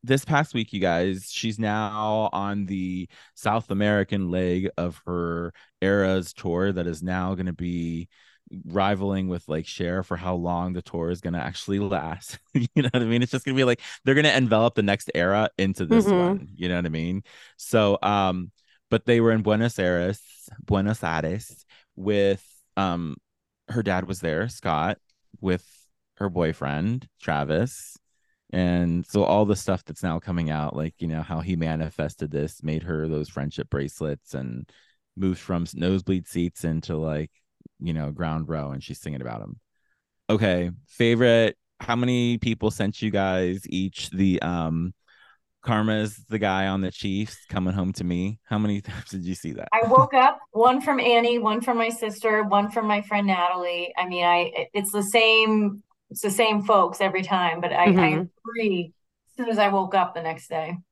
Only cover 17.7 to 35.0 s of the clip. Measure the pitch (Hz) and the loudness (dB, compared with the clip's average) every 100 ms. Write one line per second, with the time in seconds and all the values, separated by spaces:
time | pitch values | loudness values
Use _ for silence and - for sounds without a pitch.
17.7 | 113 104 101 101 101 95 90 90 _ _ | 4 4 2 2 2 2 0 -6 _ _
18.7 | _ _ 113 - 117 113 110 104 107 117 | _ _ -2 4 4 6 4 2 2 0
19.7 | 113 90 87 90 101 - - - - - | 0 0 2 0 -4 -12 -20 -20 -20 -2
20.7 | 101 98 110 87 80 78 95 - - _ | 0 2 -2 -2 -2 -2 -6 -10 -20 _
21.7 | - _ - 95 104 101 98 _ _ _ | -20 _ -8 -2 2 2 0 _ _ _
22.7 | - 95 87 82 69 _ _ _ _ _ | -2 -2 -2 -6 -10 _ _ _ _ _
23.7 | 117 101 92 92 92 82 78 113 - 95 | -4 0 0 -2 -6 -4 -2 -4 -6 -2
24.7 | 78 85 104 _ _ _ - 95 90 _ | 0 0 -4 _ _ _ -6 -2 -2 _
25.7 | _ _ _ _ _ 101 87 80 80 69 | _ _ _ _ _ -4 0 -2 -2 -4
26.7 | 73 95 123 - _ - 73 71 80 123 | -2 -2 -4 -8 _ -4 -2 0 0 0
27.7 | - - - _ _ _ _ _ 90 90 | -6 -18 -20 _ _ _ _ _ -2 2
28.7 | 87 87 85 87 104 - 101 104 98 - | 2 2 0 -2 0 4 4 4 0 0
29.7 | 92 - 80 92 82 - 87 78 76 76 | -4 -4 -8 -4 -4 -4 -4 -2 -2 -4
30.7 | - 80 - 85 80 82 82 85 87 80 | -4 -8 -6 -6 -6 -6 -6 -4 -2 -2
31.7 | 80 78 - 73 - 78 73 76 - 76 | -2 -6 -6 -8 -6 -6 -4 -6 -6 -6
32.7 | 78 82 80 78 76 76 - 71 - 69 | -6 -4 -4 -4 -4 -6 -6 -8 -8 -6
33.7 | 71 71 - 78 71 _ 67 65 60 - | -4 -6 -6 -8 -8 _ -10 -10 -10 -14
34.7 | _ _ _ | _ _ _